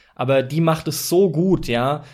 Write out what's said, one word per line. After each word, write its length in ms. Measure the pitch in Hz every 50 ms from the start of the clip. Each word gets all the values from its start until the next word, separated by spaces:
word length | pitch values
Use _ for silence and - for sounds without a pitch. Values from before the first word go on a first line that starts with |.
| _ _ _
Aber 260 | - 127 127 139 135
die 200 | 127 123 143 160
macht 260 | 165 165 160 156 - 160
es 220 | 143 - - -
so 200 | 170 180 202 190
gut, 380 | 139 151 175 190 180 160 - -
ja, 360 | 117 117 123 135 147 147 - -